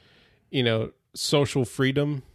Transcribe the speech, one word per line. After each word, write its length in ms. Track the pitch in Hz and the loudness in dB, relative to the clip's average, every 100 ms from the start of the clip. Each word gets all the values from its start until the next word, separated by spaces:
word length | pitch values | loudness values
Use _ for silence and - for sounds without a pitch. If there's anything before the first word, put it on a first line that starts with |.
| _ _ _ _ _ | _ _ _ _ _
you 120 | 139 | 0
know, 280 | 117 110 120 - _ | 2 2 -2 -10 _
social 520 | - - 151 139 139 120 | -10 0 2 2 0 -2
freedom 580 | - 131 139 147 143 - | 0 0 0 -2 -4 -10